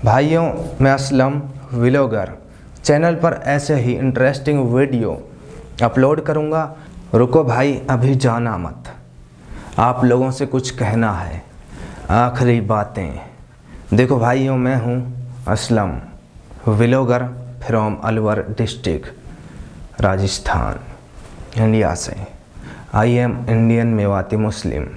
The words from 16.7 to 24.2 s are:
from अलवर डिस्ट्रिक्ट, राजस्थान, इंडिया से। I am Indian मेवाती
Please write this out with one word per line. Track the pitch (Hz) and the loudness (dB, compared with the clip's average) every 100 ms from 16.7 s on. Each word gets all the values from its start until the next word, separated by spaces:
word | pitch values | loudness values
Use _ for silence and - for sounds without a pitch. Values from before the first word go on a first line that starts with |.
| 107 117 131 127 123 123 - - - - | 2 4 4 2 0 -2 -8 -14 -12 -2
from | 113 107 101 | 0 0 -2
अलवर | 107 110 107 107 - 107 | -2 0 0 0 -2 -4
डिस्ट्रिक्ट, | 113 - - 78 - - - - - - - - - - | -4 -2 -4 -4 -6 -16 -18 -18 -18 -18 -18 -18 -18 0
राजस्थान, | 104 95 98 - - - 55 - - - - - - - - 113 | 0 2 0 -2 -2 -2 -2 -6 -12 -20 -20 -20 -20 -18 -10 0
इंडिया | 110 110 90 85 | 2 4 2 0
से। | - - 104 - - - - - - | -6 -10 -12 -16 -20 -20 -18 -18 -2
I | 104 113 120 | 2 4 2
am | 123 120 120 | 0 -2 0
Indian | 113 113 117 117 | 2 4 4 2
मेवाती | 110 101 98 | 2 2 0